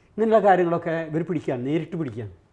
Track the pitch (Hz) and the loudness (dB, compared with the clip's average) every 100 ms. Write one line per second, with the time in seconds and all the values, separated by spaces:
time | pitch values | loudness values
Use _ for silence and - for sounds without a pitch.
0 | _ - 220 214 196 180 175 170 170 165 | _ -2 4 4 6 4 4 0 -2 -6
1 | 160 156 175 156 165 127 131 165 151 175 | -4 -4 -2 -4 -4 -4 -2 -4 -4 -8
2 | 139 107 104 87 _ | -8 -8 -12 -14 _